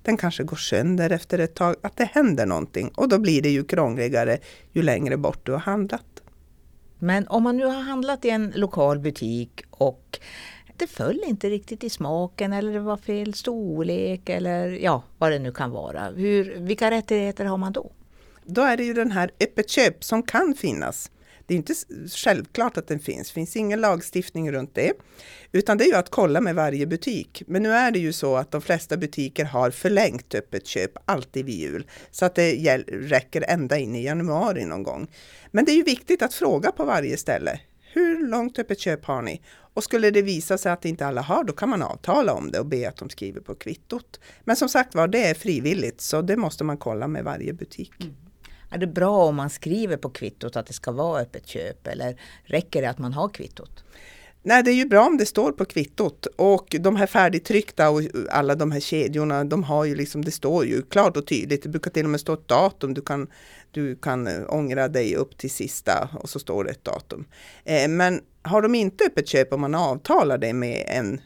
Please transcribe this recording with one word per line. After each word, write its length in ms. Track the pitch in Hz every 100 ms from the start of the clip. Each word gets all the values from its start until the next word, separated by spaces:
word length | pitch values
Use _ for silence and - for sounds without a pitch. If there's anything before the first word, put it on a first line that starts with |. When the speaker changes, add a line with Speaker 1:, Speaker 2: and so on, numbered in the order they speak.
Speaker 1:
Den 160 | - 214
kanske 260 | 175 -
går 140 | 156 156
sönder 520 | - 98 156 180 165
efter 300 | 165 - 175
ett 160 | 165 -
tag. 200 | 175 170
Att 160 | 202 -
det 80 | 240
händer 400 | 294 262 139 104
någonting. 460 | 82 - 90 117 -
Och 140 | 262
då 100 | 202
blir 220 | 208 147
det 80 | 147
ju 140 | 143
krångligare 760 | 143 175 139 113 123 120 120 117 - - -
ju 100 | -
längre 360 | 165 110 135 135
bort 280 | 147 - -
du 60 |
har 80 | 135
handlat. 460 | 180 202 202 233 - - - - - - - - - -
Speaker 2:
Men 280 | 175 190 196
om 160 | 226
man 140 | 240 247
nu 80 | 262
har 160 | 269
handlat 440 | 262 262 269 277 247
i 40 |
en 240 | 220 214 -
lokal 440 | 202 - 143 147
butik 640 | 147 - 110 117 120 - -
och 500 | - 135 - - - - - - - - -
det 100 | 349
föll 360 | - 127 269 381
inte 240 | 208 202
riktigt 340 | 208 202 220
i 60 | 233
smaken 640 | - 147 165 180 - 196
eller 200 | 202 214
det 60 | 208
var 180 | 208 208
fel 360 | - 208 208
storlek 960 | 208 - 233 196 156 165 175 185 185 -
eller 380 | 180 180 175 180
ja, 340 | 185 180 131 - -
vad 140 | 160
det 80 | 147
nu 120 | 131
kan 200 | 123 127
vara. 380 | 113 71 73 98 104
Hur, 400 | 202 202 190 180
vilka 320 | 175 208 220
rättigheter 540 | 226 220 208 202 196 196
har 120 | 190
man 160 | 190
då? 180 | 202 - - - - - - -
Speaker 1:
Då 160 | 190
är 160 | 269 240
det 60 |
ju 100 | 240
den 180 | 233 233
här 200 | 190 180 -
öppet 300 | 226 - 214
köp 340 | - 220 -
som 200 | - 226
kan 300 | 233 226 349
finnas. 580 | 277 185 87 64 - - _ - - -
Det 80 |
är 40 | 175
inte 160 | 160
s-, 420 | 330 - - 185 -
självklart 640 | 240 190 - - 233 180
att 100 | -
den 120 | 147
finns. 280 | - 64 -
Det 60 |
finns 220 | - 165 226
ingen 260 | 214 214
lagstiftning 680 | 214 170 - 180 185 - 156
runt 240 | 135 131 -
det. 180 | 147 403 - - - - -
Utan 260 | 180 202 208
det 60 |
är 40 | 302
ju 80 | 214
att 140 | 180
kolla 320 | - 180 147
med 140 | 202 165
varje 320 | 151 143 143
butik. 560 | 165 - 196 - - -
Men 160 | 185
nu 80 | 220
är 200 | 226 247
det 80 | 208
ju 140 | 160
så 220 | 160 139 131
att 160 | 139
de 100 | 151
flesta 360 | - 170 - 151
butiker 480 | 151 - 135 - 147
har 260 | 127 123
förlängt 640 | 123 185 202 208 123 - 113
öppet 320 | - 123 -
köp 240 | 104 95 - -
alltid 400 | 175 - 135 135
vid 100 | 98
jul. 320 | 73 80 - - -
Så 140 | - 180
att 100 | 180
det 180 | 170
gäll-, 320 | 131 160 131 -
räcker 580 | - 143 135 123 156 -
ända 300 | 175 127 147
in 180 | 120 120
i 80 |
januari 640 | 131 160 165 151 214 175 90
någon 180 | 85
gång. 240 | 98 67 - - - - -
Men 140 | 202 -
det 60 |
är 60 | 302
ju 60 |
viktigt 380 | 320 247 - 359
att 120 | 220
fråga 380 | - 339 147 -
på 140 | - 285
varje 320 | 175 135 127
ställe. 420 | - 101 - - _ _ _
"Hur 340 | 330 339 330 277
långt 320 | 233 240 -
öppet 200 | 226 190
köp 260 | 180 151 -
har 160 | 131
ni?" 200 | 113 170 - - _ -
Och 80 |
skulle 280 | - 233 214
det 100 | 208
visa 360 | 202 170 160 190
sig 140 | 190
att 140 | 175 165
inte 200 | 160 143
alla 160 | 123
har, 220 | 143 220
då 100 | 233
kan 160 | 143 220
man 120 | 214
avtala 520 | 135 - - 262 220
om 180 | 101 71
det 80 | 87
och 60 | 139
be 240 | 127 110
att 80 | -
de 120 | -
skriver 320 | - 98 -
på 140 | - 101
kvittot. 640 | - - _ 240 - - - -
Men 120 | - 240
som 140 | 262
sagt 260 | 262 254 165
var, 120 | 165
det 160 | 226
är 100 | 196
frivilligt, 680 | 160 220 147 139 190 117 -
så 200 | - 156
det 160 | 175 214
måste 260 | 180 -
man 140 | 156 147
kolla 300 | 123 110 143
med 160 | 147
varje 300 | - - -
butik. 380 | 170 - - 190 _
Speaker 2:
Mm. 120 | 165 139 165 _ - - -
Är 40 | 170
det 100 | 180
bra 380 | 165 185 208 165
om 100 | 147
man 140 | 139
skriver 480 | - 156 196 214 151
på 120 | 135
kvittot 460 | - 107 - 120 117
att 120 | 113
det 60 |
ska 180 | - -
vara 300 | 123 165 151
öppet 260 | 120 - -
köp, 400 | - 87 - -
eller 340 | - 127 127 - -
räcker 380 | - 151 180 156
det 80 | 131
att 100 | 123
man 140 | 127
har 160 | 139 196
kvittot? 540 | - - - - - - - - - - _
Speaker 1:
Nej, 200 | - 247
det 80 | 247
är 40 | 254
ju 100 | 269
bra 200 | 208 262
om 120 | 294
det 80 | 208
står 260 | - 269
på 140 | - -
kvittot. 600 | - 143 - 202 - -
Och 500 | - 190 196 - 160
de 160 | 185 202
här 120 | -
färdigtryckta 840 | 214 180 165 - 208 208 - 156
och 120 | 151 156 - 98
alla 260 | 143 143 147
de 160 | 156
här 80 | 147
kedjorna, 640 | - 156 135 151 151 143
de 200 | 143 156
har 220 | 147 151 151
ju 100 | 143
liksom, 300 | 143 151 156
det 60 |
står 340 | - 131 170 123
ju 160 | 113
klart 360 | - 202 196 151
och 100 | 143
tydligt. 360 | 135 123 143
Det 60 | 151
brukar 220 | 156 180
till 120 | 165
och 60 | 156
med 100 | 147
stå 140 | -
ett 140 | 156 -
datum. 460 | 123 190 - 135
Du 80 | 131
kan, 260 | 143 143 139 - - - -
du 240 | 151 143 127
kan, 320 | 151 127 117
eh, 140 | 85 -
ångra 400 | 151 143 131 135
dig 280 | 143 113 80
upp 220 | 139 -
till 140 | 135
sista 580 | - - - - 87 -
och 160 | 156 -
så 100 | -
står 240 | - 98
det 80 | 98
ett 120 | -
datum. 420 | - - - - 147 - - - -
Eh, 240 | 156 143
men 320 | 165 180 180 - _
har 200 | - 214
de 140 | 220 240
inte 280 | 196 -
öppet 240 | 202 - 143
köp 260 | 139 131
och 60 | 139
man 160 | 143 160
avtalar 600 | 160 131 - 349 160 131
det 160 | 113
med 320 | 123 120 - -
en 340 | 127 104 127